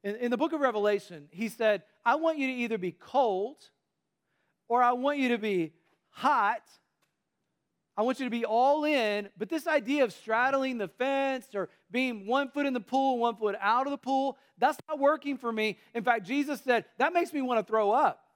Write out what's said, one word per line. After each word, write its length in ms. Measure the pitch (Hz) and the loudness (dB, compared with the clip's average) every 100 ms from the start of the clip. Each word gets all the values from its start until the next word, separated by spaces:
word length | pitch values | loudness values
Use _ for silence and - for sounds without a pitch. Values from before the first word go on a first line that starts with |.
In, 120 | 202 214 | -8 -4
in 160 | 247 | -2
the 60 | 233 | 0
book 160 | 302 | 0
of 80 | 320 | 0
Revelation, 640 | 277 214 208 202 - 165 147 | 0 2 0 0 -4 -18 -18
he 180 | 170 226 | -8 -8
said, 340 | - 220 202 _ _ 233 | 0 0 0 _ _ 0
"I 100 | 285 | 2
want 220 | 330 311 | 0 0
you 100 | 262 | -4
to 60 | |
either 240 | 254 240 220 | -4 -4 -4
be 160 | 180 | -4
cold 640 | 165 - 254 247 190 214 311 - _ _ _ _ _ _ _ _ _ _ | -8 -4 0 0 0 -6 -10 -20 _ _ _ _ _ _ _ _ _ _
or 140 | 233 | 2
I 120 | 247 | 4
want 260 | 254 269 294 | 2 0 0
you 100 | 262 | 0
to 80 | 240 | 0
be 360 | 214 185 160 _ _ _ _ | 0 -2 -2 _ _ _ _
hot. 540 | - 262 269 202 - _ _ _ _ _ _ _ _ _ _ _ _ _ - | -2 0 2 2 -2 _ _ _ _ _ _ _ _ _ _ _ _ _ -2
I 60 | |
want 160 | 233 262 | -2 -2
you 60 | 254 | -4
to 60 | |
be 140 | 233 226 | -4 -2
all 400 | 226 262 302 302 | 2 2 2 2
in," 440 | 285 214 208 202 - | 2 0 -2 -6 -10
but 120 | 202 | -6
this 180 | 330 330 | -4 -2
idea 360 | 302 208 285 | -2 0 0
of 100 | 247 | 0
straddling 640 | - - 220 254 269 262 247 | -2 -2 0 2 0 -2 -4
the 100 | 190 | -8
fence 680 | _ 262 277 277 262 - | _ -2 0 0 -4 -6
or 160 | 202 175 _ _ | -6 -6 _ _
being 340 | 226 262 113 196 | -2 -2 -4 -2
one 240 | 262 277 | -2 0
foot 160 | 294 285 | -2 -2
in 80 | |
the 60 | 247 | -2
pool, 400 | - 262 269 254 | -2 0 0 2
one 160 | 233 233 | 0 0
foot 200 | 214 196 | -2 0
out 260 | 196 233 269 | 2 2 0
of 60 | |
the 60 | 277 | -4
pool, 400 | 254 269 269 - _ _ | -2 0 0 -4 _ _
that's 200 | 262 302 - | 0 0 -8
not 100 | 302 | 2
working 400 | 277 311 285 269 | 2 2 -2 -6
for 140 | 240 | -4
me. 260 | 220 214 190 _ | -2 -2 -4 _
In 100 | 233 | -4
fact, 220 | 214 233 180 | 0 0 0
Jesus 360 | 277 294 285 | -2 -2 -4
said, 240 | 269 233 - - | 2 0 0 -2
"That 160 | 285 | 0
makes 200 | 349 339 | 2 0
me 80 | 294 | -2
wanna 220 | 254 233 | 0 0
throw 280 | 208 220 208 | 2 0 4
up. 340 | 233 269 - _ | 4 2 0 _